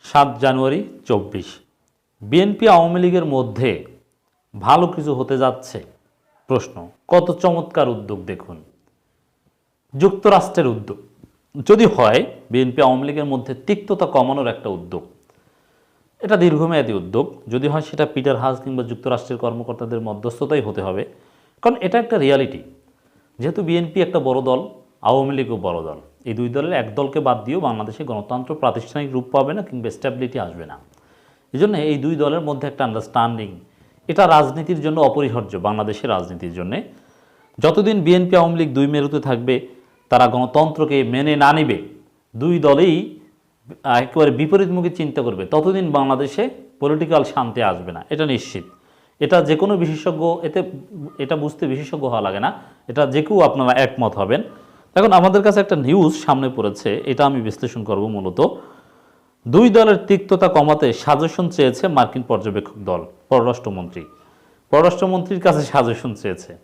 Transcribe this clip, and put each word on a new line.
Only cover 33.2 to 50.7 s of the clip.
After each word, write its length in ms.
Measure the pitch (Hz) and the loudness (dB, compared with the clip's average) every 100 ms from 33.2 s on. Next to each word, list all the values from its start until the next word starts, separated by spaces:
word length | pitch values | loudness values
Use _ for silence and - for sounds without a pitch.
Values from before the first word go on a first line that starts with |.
| 117 113 104 90 _ _ _ _ - | -2 -2 -10 -14 _ _ _ _ -6
এটা 120 | 165 185 156 | 2 6 6
রাজনীতির 440 | 143 160 156 170 151 | 4 -2 -4 -4 -2
জন্য 120 | 156 139 | 2 2
অপরিহার্য, 440 | 147 139 117 101 95 101 | 2 -2 -4 -6 -4 -4
বাংলাদেশের 420 | 107 107 101 127 98 | -2 -4 -4 -2 -4
রাজনীতির 380 | 87 90 87 85 | -4 -10 -10 -8
জন্যে। 200 | 90 139 247 - _ _ _ _ _ - | -8 -8 -10 -20 _ _ _ _ _ 0
যতদিন 340 | 151 185 208 214 160 | 2 4 2 2 4
বিএনপি 300 | 180 180 180 | 4 4 4
আওয়ামী 180 | 170 170 | 4 0
লীগ 80 | 156 131 | -2 0
দুই 100 | 139 | 0
মেরুতে 260 | 147 143 147 139 | 0 -2 -2 -2
থাকবে, 280 | 120 123 123 - - _ _ _ | -2 0 -2 -4 -20 _ _ _
তারা 140 | 123 123 | 4 6
গণতন্ত্রকে 640 | 123 127 147 156 156 156 139 120 | 4 0 2 2 2 0 2 0
মেনে 200 | 127 151 147 | 0 0 4
না 60 | 143 156 | 4 4
নিবে, 200 | 143 104 - - _ _ _ 113 | 0 -2 -6 -20 _ _ _ -4
দুই 140 | 151 175 147 | 0 2 4
দলেই 280 | 143 185 151 104 - _ _ _ _ 117 - 139 120 | 6 6 2 -2 -14 _ _ _ _ -20 -10 0 0
একেবারে 300 | 127 165 151 123 | 0 2 2 2
বিপরীতমুখী 520 | 151 196 190 180 175 175 | 0 0 0 -2 -4 -4
চিন্তা 220 | 151 139 120 | -6 -4 -4
করবে, 160 | 95 92 | -4 0
ততদিন 320 | 156 165 190 175 143 | 0 2 -2 0 0
বাংলাদেশে 460 | 135 131 139 - 254 - - _ | 0 -2 -2 -4 -6 -6 -20 _
পলিটিক্যাল 420 | 139 151 160 160 127 | -2 -2 0 0 0
শান্তি 280 | - 120 110 107 | -4 -4 -2 -2
আসবে 200 | 87 90 82 | -2 -8 -14
না, 40 | - | -10
এটা 120 | 156 156 | -4 -2
নিশ্চিত। 320 | 123 - 95 - _ _ _ _ _ | -2 -6 -14 -16 _ _ _ _ _
এটা 160 | - 180 147 | 2 2 2
যে 60 | 156 | 0
কোনো 120 | 196 196 | 0 0
বিশেষজ্ঞ, 420 | 165 151 - 156 170 170 170 | -2 -2 -4 -2 -2 -2 -4
এতে, 120 | 170 180 | -4 -6